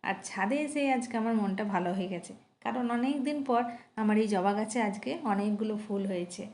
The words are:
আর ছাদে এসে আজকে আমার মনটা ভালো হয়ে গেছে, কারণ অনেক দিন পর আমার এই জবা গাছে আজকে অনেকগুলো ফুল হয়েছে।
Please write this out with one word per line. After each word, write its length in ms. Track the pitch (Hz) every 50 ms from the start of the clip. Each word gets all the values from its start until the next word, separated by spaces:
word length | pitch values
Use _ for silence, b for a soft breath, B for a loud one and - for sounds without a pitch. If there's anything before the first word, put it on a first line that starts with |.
| -
আর 100 | - 196 - -
ছাদে 320 | - - 196 190 208 269
এসে 380 | 294 302 285 285 294 285 269 262
আজকে 240 | 247 240 - -
আমার 180 | 226 220 226 226
মনটা 280 | 220 208 196 190 202 214
ভালো 300 | 202 196 180 180 175 185
হয়ে 140 | 196 185
গেছে, 260 | 185 190 170 - - - - - _ _ _
কারণ 300 | - 233 226 254 247 233
অনেক 320 | 240 233 247 269 294 285 247
দিন 200 | 294 302 294 277
পর 200 | 262 240 240 240 240 B B B B _
আমার 220 | 220 214 208 208
এই 100 | 214 220
জবা 260 | 202 208 185 180 202 202
গাছে 280 | 214 214 214 - 247
আজকে 360 | 220 202 196 - - 254 294 349 294
অনেকগুলো 540 | 226 202 196 202 214 208 202 220 214 214 208 -
ফুল 180 | - 202 196 196
হয়েছে। 420 | 196 190 175 175 175 - - - -